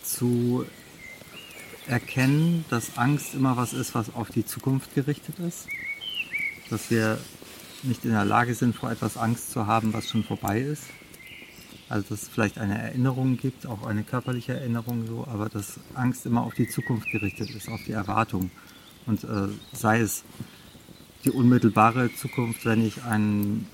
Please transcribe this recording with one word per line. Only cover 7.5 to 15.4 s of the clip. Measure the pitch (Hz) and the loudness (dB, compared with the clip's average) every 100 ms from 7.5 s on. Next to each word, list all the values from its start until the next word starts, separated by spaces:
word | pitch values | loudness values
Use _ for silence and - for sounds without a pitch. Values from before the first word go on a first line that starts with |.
| - - - | -18 -16 -8
nicht | 135 113 123 | -4 -2 2
in | |
der | 110 101 | 2 4
Lage | 110 120 117 | 4 4 2
sind, | 123 110 | 2 2
vor | 123 | -4
etwas | 113 110 123 | -2 -4 -2
Angst | 113 117 - | 0 0 -4
zu | - 104 | -4 2
haben, | 113 110 | 2 2
was | 107 - | -2 -2
schon | 117 | -2
vorbei | 101 101 98 104 | -2 -2 0 0
ist. | 135 151 - - - - - - - - - - - | -2 -6 -8 -18 -20 -20 -18 -18 -18 -20 -20 -20 -4
Also | 107 101 | -4 -2
dass | 107 | -6
es | - | -6
vielleicht | - 104 - | 0 0 2
eine | 107 104 | -2 -2
Erinnerung | 113 120 127 127 131 123 | -2 0 0 2 2 2
gibt, | 135 131 139 | -2 -6 -10
auch | 107 117 | -8 -2
eine | 104 | -2
körperliche | 107 127 123 123 117 | -2 -4 -2 -4 -4
Erinnerung | 127 131 117 113 120 113 | -6 -2 -2 -2 -4 -4
so, | 113 123 | -6 -6
aber | 110 | -4